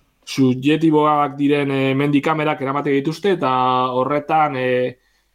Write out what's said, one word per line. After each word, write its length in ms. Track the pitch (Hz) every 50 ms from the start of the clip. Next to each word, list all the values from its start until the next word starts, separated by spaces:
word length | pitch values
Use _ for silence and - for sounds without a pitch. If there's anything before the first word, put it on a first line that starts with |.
| _ _ _ _ _
subjektiboak 1120 | - - - 135 127 127 131 131 143 151 156 160 160 151 151 151 151 151 147 147 139 135
diren, 340 | 139 143 139 147 147 143 139
eh, 240 | 139 135 135 135 135
mendi 260 | 135 143 147 143 139
kamerak 400 | 135 160 156 156 151 151 151 147 139
eramaten 300 | 135 139 143 143 151 139
dituzte, 380 | 139 135 160 156 - - 202 190
eta 560 | 165 139 131 127 127 127 127 127 127 127 131
horretan, 680 | 127 127 127 131 147 147 143 - 160 160 151 147 139
eh, 400 | 127 127 127 127 127 127 127 123 _ _ _ _ _ _ _ _